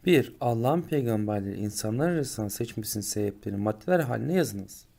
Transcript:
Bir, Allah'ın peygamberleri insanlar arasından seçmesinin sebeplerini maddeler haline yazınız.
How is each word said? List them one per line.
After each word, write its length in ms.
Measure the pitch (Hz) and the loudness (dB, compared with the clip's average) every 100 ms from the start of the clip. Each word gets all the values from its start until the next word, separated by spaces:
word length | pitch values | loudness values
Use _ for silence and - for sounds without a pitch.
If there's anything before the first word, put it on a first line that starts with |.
| 185 | 6
Bir, 300 | 165 120 - | 6 4 -2
Allah'ın 420 | 123 113 120 165 | 0 2 2 2
peygamberleri 720 | 170 151 120 110 104 104 98 95 | 0 0 2 0 0 -2 -2 -4
insanlar 520 | 104 104 107 113 160 | -4 -2 -4 0 0
arasından 400 | 170 131 - 107 | 0 -2 -4 -6
seçmesinin 540 | - 117 - 104 107 | -4 -6 -6 -6 -6
sebeplerini 580 | 101 - 104 98 - 101 | -4 -2 -2 -2 -6 -2
maddeler 400 | 104 107 - 180 | 0 -2 2 2
haline 340 | 139 117 123 | 2 -2 0
yazınız. 500 | 185 139 101 95 - - | 2 0 -2 -10 -16 -20